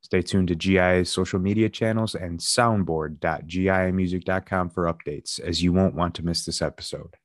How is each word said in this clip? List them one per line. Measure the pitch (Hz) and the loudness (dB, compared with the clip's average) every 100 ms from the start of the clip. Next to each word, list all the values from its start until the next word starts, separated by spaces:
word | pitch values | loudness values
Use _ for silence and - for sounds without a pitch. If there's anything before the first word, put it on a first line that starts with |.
Stay | - 92 | 4 2
tuned | 87 98 90 | 4 2 2
to | 85 | 2
G | 95 95 | 4 4
I | 90 | 6
A's | 90 90 | 4 2
social | - 92 98 | 0 0 0
media | 92 104 110 | 0 2 0
channels | - 113 110 110 - | 0 -2 0 -2 -4
and | 90 85 | -8 -6
soundboard | - - 120 107 85 80 78 78 | -2 2 2 2 0 -2 -4 -4
dot | 85 78 76 | -4 -4 -6
G | 90 92 | -2 2
I | 95 92 | 2 2
A | |
music | 92 92 90 | 0 -2 -2
dot | 87 95 - | -2 -4 -2
com | 95 90 | -4 -4
for | 87 85 | -2 -4
updates, | 82 - 73 - - | -4 -8 -12 -10 -12
as | 85 80 | -6 -2
you | 87 | 0
won't | 87 95 71 | 2 0 0
want | 87 82 | -4 -4
to | 82 | -4
miss | 82 - | -4 -6
this | - | -4
episode. | 78 - - 73 78 _ | -6 -6 -12 -12 -14 _